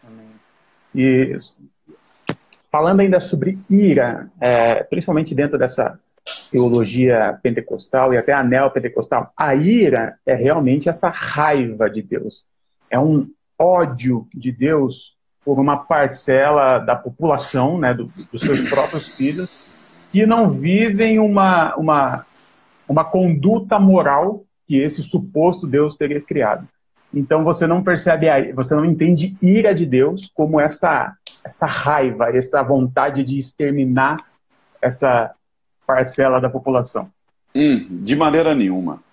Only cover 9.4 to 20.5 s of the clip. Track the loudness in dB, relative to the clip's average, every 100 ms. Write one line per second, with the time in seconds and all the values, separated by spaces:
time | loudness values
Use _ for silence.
9.4 | 0 2 2 4 4 2 -2 -6 -2 0
10.4 | 0 0 2 0 -2 -2 -4 -4 -10 -2
11.4 | 0 0 -2 -2 -2 -4 -8 -8 -8 -14
12.4 | _ _ _ _ _ -2 2 0 -2 -10
13.4 | _ _ 2 2 0 -4 -2 -4 -6 -10
14.4 | -10 -4 0 0 0 -6 -20 _ _ _
15.4 | -4 0 0 -2 -2 0 0 -2 0 2
16.4 | 4 4 4 2 0 -4 -4 -6 -2 -2
17.4 | -2 -2 -2 0 -2 -2 -6 -14 -16 -6
18.4 | -2 -2 0 -2 -2 -4 -12 -4 -4 -4
19.4 | -10 -14 -20 _ _ -20 _ 0 2 4
20.4 | 2